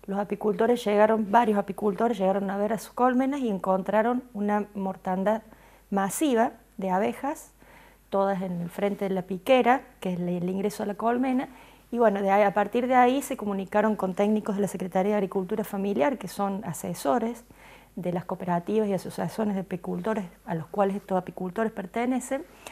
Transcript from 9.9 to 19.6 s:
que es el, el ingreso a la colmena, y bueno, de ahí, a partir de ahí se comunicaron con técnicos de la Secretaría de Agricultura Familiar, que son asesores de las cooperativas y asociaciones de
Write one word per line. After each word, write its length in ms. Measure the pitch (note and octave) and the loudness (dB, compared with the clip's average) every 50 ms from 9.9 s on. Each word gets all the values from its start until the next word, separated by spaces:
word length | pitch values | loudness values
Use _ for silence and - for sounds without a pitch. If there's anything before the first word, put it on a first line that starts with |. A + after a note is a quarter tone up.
| - - | -12 -8
que 120 | - F#3 | -6 -4
es 80 | F3+ F3 | -4 -2
el, 80 | F3 F3 | -2 -2
el 220 | F3+ F3 F3 F3+ | -2 -2 -2 -2
ingreso 320 | F#3+ G3 G3 G#3 - - | -2 -2 -2 -4 -4 -4
a 40 | G#3+ | -6
la 100 | G3+ G3+ | -6 -4
colmena, 520 | - G#3+ A#3 A#3+ B3 C4 C4+ B3+ B3+ - - - - - - - - - _ | -2 0 0 0 0 0 0 0 -2 -2 -4 -10 -18 -20 -20 -20 -20 -12 _
y 80 | A#3+ A#3 | 2 4
bueno, 240 | A#3 G#3+ G3 G3+ | 4 4 4 4
de 80 | G3+ F#3+ | 2 4
ahí, 120 | G3 G#3 | 4 6
a 100 | G#3 G3 | 4 4
partir 360 | - G#3+ G3+ G3+ - B3 B3 B3 | 4 2 0 2 0 0 2 4
de 80 | C4 | 6
ahí 260 | B3 B3 B3 B3+ C#4+ | 6 6 6 4 2
se 140 | C#4 - C4 | -2 -4 -6
comunicaron 580 | - G#3+ G#3 G3 G3 F#3+ F3+ - G#3 G#3+ A3 G#3+ | -4 -4 -4 -4 -4 -4 0 2 2 2 2 2
con 200 | - F#3+ F#3 F3+ | 0 -2 -2 0
técnicos 420 | - G#3 G#3 G#3+ G#3+ - - G3 | 2 2 2 2 2 0 -2 -2
de 60 | G3 | 0
la 40 | G3 | -2
Secretaría 460 | F3 - F3+ F#3 F3+ - F#3+ F#3 G#3 | -2 -2 -4 -6 -2 0 0 2 2
de 60 | G#3 G#3 | 2 0
Agricultura 440 | G3 F3+ - G3 F#3 F#3 G#3+ G#3 | 0 -2 -2 -2 -4 -2 -4 -4
Familiar, 560 | G3+ - - G3 G3 G3+ G3+ A#3 C#4+ D4 C#4+ - | -4 -4 -4 -4 -2 -2 0 0 0 0 0 -2
que 80 | - | -8
son 380 | F3 - - G3+ G3 G3 F#3+ A3 | -8 -6 -4 -4 -2 -4 -4 -6
asesores 800 | F3+ D#3 - - F#3 F3 - - C#4 C4 A#3+ A3+ A#3 A#3+ A#3 - - - - - - - - - - - | -8 -8 -8 -8 -8 -6 -2 0 0 2 2 0 -2 -6 -8 -16 -20 -20 -20 -20 -20 -20 -20 -20 -16 -12
de 160 | G3+ F3 F3+ | -8 -4 -4
las 140 | F3 F3 - | -4 -4 -4
cooperativas 640 | - F#3 F3 F#3+ F3+ F3 F3 F3 - G#3 A3 A3 G3+ | -6 -8 -6 -2 -2 -2 -2 -2 0 0 0 0 0
y 60 | G3 | -2
asociaciones 600 | F3 - F3+ - - F#3 E3+ - - A3 G#3 G3 | -4 -4 -6 -6 -6 -6 -4 -2 -2 -2 -2 -2
de 60 | F#3+ | -2